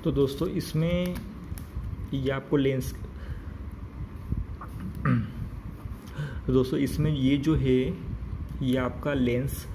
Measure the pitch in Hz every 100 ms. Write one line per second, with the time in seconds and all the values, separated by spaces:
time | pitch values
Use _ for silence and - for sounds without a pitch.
0 | 170 139 135 139 175 190 156 156 165 175
1 | 180 180 - - - - - - - -
2 | - 139 131 135 - 151 135 131 127 -
3 | - - - - - - - - - -
4 | - - - - - - - - - -
5 | - 120 104 - - - - - - -
6 | - - 147 - - 131 127 151 135 -
7 | 151 147 131 143 143 147 131 127 135 180
8 | - - - - - - 131 127 123 -
9 | 151 143 123 123 135 - -